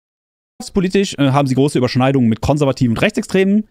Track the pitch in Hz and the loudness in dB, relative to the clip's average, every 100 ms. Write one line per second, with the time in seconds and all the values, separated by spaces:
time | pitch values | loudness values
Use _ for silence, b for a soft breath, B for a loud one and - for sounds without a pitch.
0 | _ _ _ _ _ - - 202 185 196 | _ _ _ _ _ -20 -6 -2 0 0
1 | 196 - 135 139 135 131 147 127 123 127 | 0 0 0 2 0 0 0 0 0 0
2 | 131 139 117 110 - 147 139 - 123 107 | 0 2 2 0 -2 0 0 0 -2 0
3 | 202 - - 190 190 208 - | -2 -4 -2 0 2 0 -2